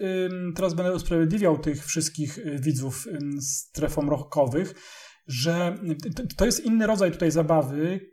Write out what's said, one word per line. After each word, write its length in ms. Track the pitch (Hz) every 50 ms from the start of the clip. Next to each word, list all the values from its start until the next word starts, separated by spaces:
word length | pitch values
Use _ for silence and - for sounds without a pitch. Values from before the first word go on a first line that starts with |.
ym, 500 | 202 190 185 185 185 180 185 180 180 175 160
teraz 180 | 175 190 180 165
będę 200 | 170 180 180 185
usprawiedliwiał 640 | 165 175 - 175 165 165 160 190 214 202 170 156 156
tych 260 | 156 156 147 147 -
wszystkich, 540 | - - 165 156 - - 151 147 131 - -
y, 200 | - 151 143 139
widzów, 440 | 131 156 135 123 135 131 - - -
ym, 340 | 233 180 143 143 143 143 143
strefą 720 | 147 - - - - - - - - 147 - 156 147 143
rokowych, 640 | 147 139 147 - - 151 139 123 127 160 190 190 - - - - - - - - - _ _
że, 520 | - 131 120 131 170 170 175 175 170 196 - 208 165 151 147 -
y, 40 | 208 -
to, 80 | - 247 - -
to 100 | - 190
jest 180 | 240 - - -
inny 220 | 226 226 226 214
rodzaj 260 | 208 220 196 196 170
tutaj 180 | 170 - 180 160
zabawy, 680 | 147 165 160 151 165 156 139 131 139 147 156 175 190 190 - -